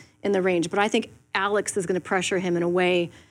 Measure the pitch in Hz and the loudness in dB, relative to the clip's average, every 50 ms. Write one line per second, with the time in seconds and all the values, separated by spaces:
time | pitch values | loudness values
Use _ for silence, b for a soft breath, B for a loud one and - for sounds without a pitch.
0 | B B B B - 202 202 185 180 190 180 170 160 170 - 202 202 214 - 226 | B B B B -2 0 0 2 2 2 2 2 0 0 0 0 0 2 0 0
1 | - - - - _ _ - 196 196 202 208 202 202 - - 208 180 - 185 175 | -2 -4 -10 -20 _ _ -4 -2 -2 0 0 0 -2 -2 -4 -4 -2 -2 -2 -4
2 | - - 202 185 180 - 202 180 190 180 175 170 170 175 175 180 180 180 180 175 | -2 -2 -2 -2 0 0 -2 -2 0 0 0 0 0 0 2 2 2 2 2 2
3 | 170 b b b b b | 0 b b b b b